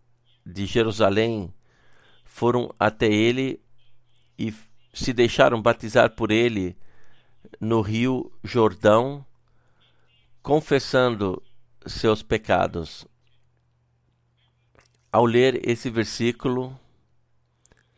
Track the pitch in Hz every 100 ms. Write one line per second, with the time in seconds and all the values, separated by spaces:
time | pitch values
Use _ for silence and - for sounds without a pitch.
0 | _ _ _ _ - 90 98 117 113 107
1 | 98 101 113 110 87 - _ _ _ -
2 | _ _ - - 120 123 120 - 107 110
3 | 113 107 113 127 135 - _ - - -
4 | _ _ _ - 110 - - - _ -
5 | 135 120 120 - 135 117 113 - 113 120
6 | 117 - 110 107 120 104 90 - - -
7 | - - _ _ - - 110 113 101 110
8 | 127 127 - - 104 123 110 92 107 110
9 | 131 143 - _ _ _ _ _ _ _
10 | _ _ _ - - 147 - 139 - 131
11 | 127 110 98 - - - - - - -
12 | 113 107 - 110 - 92 92 87 80 -
13 | - _ _ _ _ _ _ _ _ _
14 | _ _ _ _ _ _ _ _ _ _
15 | _ 110 120 120 131 123 - 117 131 113
16 | 107 - 117 - 139 127 127 131 _ _
17 | _ _ _ _ _ _ _ _ _